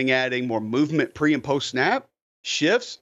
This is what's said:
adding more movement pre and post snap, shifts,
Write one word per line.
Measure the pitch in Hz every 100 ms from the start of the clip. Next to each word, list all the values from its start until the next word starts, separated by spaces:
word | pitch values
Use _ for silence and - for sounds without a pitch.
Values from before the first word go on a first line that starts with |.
| 131
adding | 131 127 127 123
more | 113
movement | 110 123 151 156 131
pre | - 151
and | 147
post | 139 139 -
snap, | 127 147 262 - _ _ _
shifts, | - - 151 233 - -